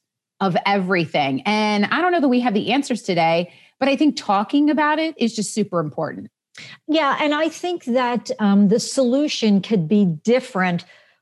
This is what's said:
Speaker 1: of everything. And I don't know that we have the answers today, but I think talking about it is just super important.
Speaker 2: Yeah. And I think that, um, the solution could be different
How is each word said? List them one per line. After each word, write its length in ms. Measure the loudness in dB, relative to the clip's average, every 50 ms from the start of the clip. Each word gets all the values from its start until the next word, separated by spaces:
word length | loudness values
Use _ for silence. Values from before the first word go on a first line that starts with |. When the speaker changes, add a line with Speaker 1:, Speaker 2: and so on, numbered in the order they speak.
| _ _ _ _ _ _ _ _
Speaker 1:
of 160 | -4 -2 -2 -2 0
everything. 760 | 0 0 0 0 0 0 -2 -2 -2 -2 -2 -2 0 -2 -2
And 440 | -2 -2 0 0 0 0 0 0 0
I 140 | 0 0 0
don't 120 | 0 0 0
know 80 | 2
that 80 | 2 2
we 100 | 2 2
have 140 | 0 0 0
the 180 | 0 0 0
answers 300 | -2 -2 -2 -2 -6 -6
today, 520 | -4 -2 0 2 2 2 2 0 -2 -4 -8 -18 _ _ _ _
but 120 | -2 0
I 80 | 0 2
think 180 | 2 0 0
talking 540 | 0 -2 0 0 0 0 0 0 2 2 2
about 300 | 2 2 0 0 0 0
it 160 | -2 -4 -2 -2
is 180 | -4 -2 -2
just 180 | -4 -6 -4 -2
super 280 | -4 -4 -2 -2 -4
important. 480 | -4 -4 -6 -6 -8 -8 -8 -10 -14 -16 -20 _ _ _ _ -20 -20 -20 -20 -14 _ -2
Speaker 2:
Yeah. 300 | 0 2 2 0 0 0
And 140 | 0 0 0
I 160 | 0 -2 -4
think 340 | -4 -6 -6 -6 -6 -6 -4
that, 460 | -2 0 0 0 0 -2 -4 -4 -6 -4 -2
um, 300 | 0 2 4 4 6 4
the 100 | 4 2
solution 840 | 0 -2 -2 0 2 2 2 2 0 0 -2 0 2 2 2 2
could 280 | 2 2 0 0 2 2
be 160 | 2 4 4
different 800 | 2 0 -2 0 0 0 0 0 -2 -4 -2 -2 0 -2 -4 -6 -10 -18 -20 _ _ _ _